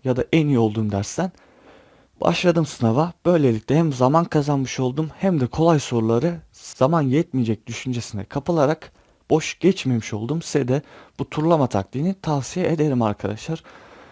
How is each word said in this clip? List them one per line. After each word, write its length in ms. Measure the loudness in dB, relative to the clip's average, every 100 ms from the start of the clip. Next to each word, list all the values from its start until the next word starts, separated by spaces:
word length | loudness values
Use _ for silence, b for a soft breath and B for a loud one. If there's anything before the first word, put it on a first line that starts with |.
ya 120 | -2 -2
da 100 | 0
en 140 | 0 2
iyi 120 | 2
olduğum 320 | 2 0 -2
dersten 400 | -2 -4 -4 -6 -8 b b b b b b b b
başladım 440 | 0 2 2 2 0
sınava. 480 | 0 0 2 -2 -2 0
Böylelikle 520 | 2 2 0 0 2
hem 160 | 2
zaman 320 | 2 2 2 2
kazanmış 540 | 0 0 0 -2 -2
oldum 300 | -4 -2 -6 -4
hem 220 | 0 0
de 80 | 0
kolay 320 | 2 2 2
soruları 600 | 2 0 2 2 0 -4 -12
zaman 500 | -20 -12 0 2 2
yetmeyecek 640 | 2 0 0 -2 -2 -2 -6
düşüncesine 580 | -10 -6 -6 -6 -10 -8
kapılarak 640 | -6 -2 2 2 0 -8 b b b b
boş 300 | 0 0 0
geçmemiş 540 | 0 2 0 -2 -2
oldum. 280 | -6 -4 -6
Size 260 | -2 -2 0
de 140 | -2 -4 B B B
bu 100 | -8
turlama 380 | -2 2 2 2
taktiğini 480 | 0 -2 -4 -4 -4
tavsiye 460 | -2 -2 -4 -4 -2
ederim 340 | 0 0 2
arkadaşlar. 640 | 0 -2 -4 -6 -8 -10 -12 B B B B